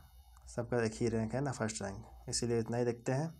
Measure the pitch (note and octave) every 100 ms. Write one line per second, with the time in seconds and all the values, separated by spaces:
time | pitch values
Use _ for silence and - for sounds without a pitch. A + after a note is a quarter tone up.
0 | - - - - - - A#2 B2 A2+ -
1 | A#2 A2+ A2 B2 C#3 B2 A2 - G2 G2
2 | - - - A#2+ A#2+ A#2 A2 A#2+ A#2+ A#2
3 | A#2+ C3 D#3+ -